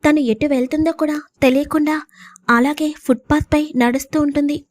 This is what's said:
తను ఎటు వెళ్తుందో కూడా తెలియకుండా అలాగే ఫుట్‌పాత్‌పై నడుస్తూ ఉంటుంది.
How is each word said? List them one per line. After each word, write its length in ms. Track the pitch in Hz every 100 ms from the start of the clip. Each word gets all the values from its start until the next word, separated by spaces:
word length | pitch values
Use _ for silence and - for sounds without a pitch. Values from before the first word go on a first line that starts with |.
| 302
తను 100 | 302
ఎటు 260 | 254 220 294
వెళ్తుందో 460 | 269 254 311 311
కూడా 300 | 320 311 302 - _
తెలియకుండా 600 | 269 262 285 320 302 311 - _ - - -
అలాగే 440 | 240 262 294 311 302
ఫుట్‌పాత్‌పై 760 | - 247 _ 302 - 302 302 247
నడుస్తూ 460 | 240 254 269 311
ఉంటుంది. 440 | 294 285 285 285 -